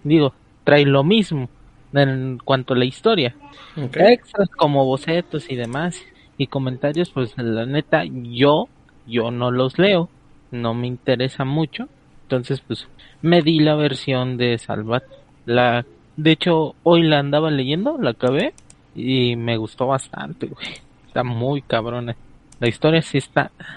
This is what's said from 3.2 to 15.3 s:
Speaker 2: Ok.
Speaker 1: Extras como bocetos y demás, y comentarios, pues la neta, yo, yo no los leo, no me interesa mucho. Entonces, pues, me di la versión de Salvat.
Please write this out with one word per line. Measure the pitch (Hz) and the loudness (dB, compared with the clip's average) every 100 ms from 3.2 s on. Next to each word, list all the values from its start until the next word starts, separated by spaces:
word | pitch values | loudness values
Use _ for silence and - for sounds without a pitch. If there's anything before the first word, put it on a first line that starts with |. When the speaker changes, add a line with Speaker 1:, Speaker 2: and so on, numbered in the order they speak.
| 123 - - - - - | 0 -4 -20 -20 -18 -10
Speaker 2:
Ok. | 131 151 | -8 4
Speaker 1:
Extras | 190 240 - 208 190 | 6 4 2 -4 -2
como | - 156 139 | 0 2 2
bocetos | 131 135 - 170 175 156 - | 2 0 -2 -4 -2 -8 -8
y | 127 | -8
demás, | 117 131 175 170 - _ _ - | -6 -4 -6 -8 -16 _ _ -6
y | 139 | -4
comentarios, | 139 131 123 147 151 175 | -4 -6 -4 -4 -2 -4
pues | 139 123 - | -4 -6 -4
la | 117 113 120 | -4 -4 -2
neta, | 143 - 156 | -4 0 -2
yo, | - 131 120 120 143 151 233 _ _ _ - | -2 -10 -10 2 4 4 0 _ _ _ -6
yo | 117 113 | -2 -2
no | 120 123 | -2 -2
los | 123 131 - | 0 -2 2
leo, | 190 185 170 _ _ - - | 2 4 0 _ _ -20 -14
no | 120 117 | -6 -4
me | 117 123 | -4 -6
interesa | 123 - 123 131 - | -6 -2 0 -2 -4
mucho. | 135 151 160 - 262 _ _ - | -2 -2 -2 -6 -14 _ _ -20
Entonces, | - 131 120 135 - | -4 -4 -2 -6 -6
pues, | 113 - - - - | -10 -10 -20 -20 -4
me | 156 170 | 2 4
di | 151 160 | 4 4
la | 151 151 | 4 4
versión | 147 127 - 127 127 123 | 0 -2 -4 -2 -2 -2
de | 120 117 | 0 -2
Salvat. | - 104 107 120 - - _ | -4 -6 -2 -4 -4 -20 _